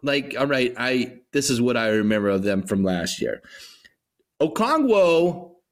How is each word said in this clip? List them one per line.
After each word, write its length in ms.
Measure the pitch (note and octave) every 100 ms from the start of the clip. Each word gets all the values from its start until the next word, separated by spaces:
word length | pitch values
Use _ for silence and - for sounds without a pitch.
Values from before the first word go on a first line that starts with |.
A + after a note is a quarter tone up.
like, 320 | C#3+ C#3+ - A#2+
all 80 | C#3+
right, 260 | C3+ B2+ A#2+
I, 400 | B2 C3 G#2+ - _
this 160 | C#3+ C3+
is 120 | A#2+
what 140 | B2 A#2+
I 140 | A2
remember 400 | G#2+ G#2 G#2+ G2+
of 140 | G2
them 200 | G2+ G2
from 200 | F#2+ G2
last 360 | F#2+ F2+ E2+ -
year. 220 | A1+ - - - - - _ _ _ _ _ -
Okongwu 1080 | D#3 D#3+ A3+ D#4 C4+ G#3 F3 E3 F3 E3 - _ _